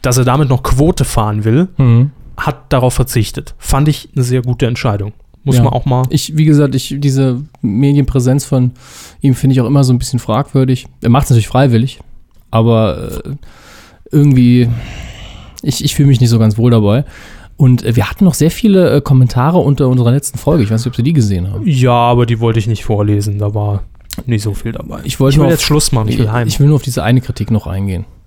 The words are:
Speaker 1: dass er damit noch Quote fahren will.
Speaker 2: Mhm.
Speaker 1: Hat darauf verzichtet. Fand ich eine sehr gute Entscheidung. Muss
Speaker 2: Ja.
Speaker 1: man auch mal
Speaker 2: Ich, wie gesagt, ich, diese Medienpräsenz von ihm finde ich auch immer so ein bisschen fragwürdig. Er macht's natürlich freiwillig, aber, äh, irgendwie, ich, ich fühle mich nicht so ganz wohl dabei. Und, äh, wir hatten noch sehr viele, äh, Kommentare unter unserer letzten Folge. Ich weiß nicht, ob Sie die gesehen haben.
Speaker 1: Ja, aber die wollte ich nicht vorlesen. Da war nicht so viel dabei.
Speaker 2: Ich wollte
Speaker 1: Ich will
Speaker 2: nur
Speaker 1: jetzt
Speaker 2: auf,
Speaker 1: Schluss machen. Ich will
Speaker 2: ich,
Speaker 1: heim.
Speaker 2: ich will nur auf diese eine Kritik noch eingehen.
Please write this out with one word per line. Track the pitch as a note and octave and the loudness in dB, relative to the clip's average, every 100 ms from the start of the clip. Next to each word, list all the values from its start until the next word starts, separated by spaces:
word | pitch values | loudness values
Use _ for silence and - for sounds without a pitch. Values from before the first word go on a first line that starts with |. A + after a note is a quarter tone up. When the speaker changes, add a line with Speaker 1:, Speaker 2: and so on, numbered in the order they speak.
Speaker 1:
dass | B2+ B2 | 0 0
er | B2 | 2
damit | C3+ C#3+ | 2 0
noch | B2+ | 0
Quote | - C3 D#3 F#3 | 0 2 2 0
fahren | - - G#2+ G#2+ | -2 -2 -2 -2
will. | A2 B2 F#3 - | 0 0 0 0
Speaker 2:
Mhm. | B2+ A#2 C#3 - - - | 2 4 2 -4 -20 -6
Speaker 1:
Hat | - - - | -6 -6 -2
darauf | C3+ B2+ | 0 0
verzichtet. | - - A#2+ G#2 - - - | 0 -2 -2 -4 -8 -14 -14
Fand | - C3+ D3+ | -2 0 2
ich | C#3+ - C#3+ | -2 -6 -6
eine | |
sehr | B2 B2+ | -2 -2
gute | B2 A#2+ A#2 | -2 -2 -2
Entscheidung. | B2 B2 G2+ G2+ - - _ C#3 | -2 -2 -4 -6 -12 -20 _ 0
Muss | B2+ | 2
Speaker 2:
Ja. | |
Speaker 1:
man | A#2+ | 2
auch | B2 C3+ | 0 -2
mal | B2+ B2+ | -2 0
Speaker 2:
Ich, | - - D3+ | -2 -2 0
wie | D#3 | 2
gesagt, | D3 C#3+ C3 | 4 2 -2
ich, | - C#3 | -6 -4
diese | C#3+ C3+ C3+ B2 D3 _ | -2 0 0 -2 -10 _
Medienpräsenz | A2 G2+ C#3 C#3+ C3 C3+ B2 C#3 - | -4 0 2 2 0 0 0 0 0
von | C3+ B2 - - - - - | 0 0 -4 -20 -20 -20 -2
ihm | C#3+ | 0
finde | B2+ - C3 | 2 2 2
ich | |
auch | A#2 | 2
immer | C#3+ | 2
so | B2+ | 2
ein | B2 | 0
bisschen | - A#2+ | -2 -6
fragwürdig. | - A#2 C#3 C3+ C3 B2+ - _ | -2 -4 -2 0 0 -2 -6 _
Er | B2+ | 2
macht's | B2 - | 2 4
natürlich | A#2 G#2+ | 2 2
freiwillig, | B2+ C#3 A2+ C3 - - - - - _ | 2 2 2 0 -8 -20 -20 -20 -20 _
aber, | A2+ A2+ A2+ A2 - - - - | 0 2 2 0 -4 -8 -10 -10
äh, | C#3+ - - - - - _ - | -12 -14 -20 -20 -20 -20 _ -2
irgendwie, | C#3+ D3 B2+ B2 B2 A#2 A#2 - - - - - - - - | 2 4 4 4 4 2 -2 -8 -14 -16 -18 -20 -20 -20 -8
ich, | - - | -6 -4
ich | D3 - | -4 2
fühle | C#3+ | 2
mich | B2 | 4
nicht | A#2+ | 2
so | A#2 | 4
ganz | A2 G#2+ | 2 2
wohl | A#2+ | 2
dabei. | A#2 G2+ A#2 C#3+ - - - - - | 2 2 0 -2 -14 -20 -20 -20 0
Und, | C3 B2 | 2 2
äh, | - A#2 | 0 -2
wir | G2+ | -2
hatten | - F#3+ | 0 0
noch | - | 2
sehr | D#3 | -2
viele, | - A3 F#3+ F3 C#3+ | 0 2 2 2 0
äh, | |
Kommentare | C#3 C3 B2 B2 C#3 F3+ | 2 2 2 0 0 2
unter | F3 C3+ C3 | 0 0 0
unserer | B2+ A#2 | 2 2
letzten | C3+ - - | 0 -4 -6
Folge. | - D#3+ | -2 0
Ich | G#2 | 0
weiß | A2 | -2
nicht, | B2 | -4
ob | - | -2
Sie | |
die | B2+ | 0
gesehen | D#3+ G#2 F#2 F2+ | 2 0 -2 -4
haben. | G2 F#3+ | -4 -2
Speaker 1:
Ja, | C3 B2+ | 2 2
aber | A#2+ A#2+ A#2+ A#2+ | 2 2 2 0
die | A2+ | 0
wollte | A#2 A2+ | 0 0
ich | G#2 | -2
nicht | A2 - | -4 -2
vorlesen. | G#2 G#2 G#2 G#2 G2+ | -2 0 0 -2 -4
Da | G#2 G#2 | -4 -4
war | G#2 G2+ - - - - - | -4 -4 -8 -16 -14 -12 -4
nicht | A2+ | -4
so | G#2 | -4
viel | G2 A2+ | -6 -8
dabei. | G#2+ - - | -10 -12 -10
Speaker 2:
Ich | - - | -10 0
wollte | C3+ | 2
Speaker 1:
Ich | C#3 | 4
will | E3+ | 2
Speaker 2:
nur | |
Speaker 1:
jetzt | E3 | 0
Speaker 2:
auf, | - | 0
Speaker 1:
Schluss | C#3 - | 0 2
machen. | A#2+ G#2+ | 0 0
Ich | G#2+ | 0
will | A2 | 0
Speaker 2:
ich, | |
Speaker 1:
heim. | A#2 A2+ | 0 -2
Speaker 2:
ich | - | 2
will | C#3+ | 2
nur | D3 | 2
auf | |
diese | - B2 | 0 -4
eine | G#2 B2+ | 0 0
Kritik | B2+ - G#2+ | 0 -8 -2
noch | A2 - | -2 -2
eingehen. | F#2+ G2 F#2 F#2+ - | -6 -4 -6 -10 -18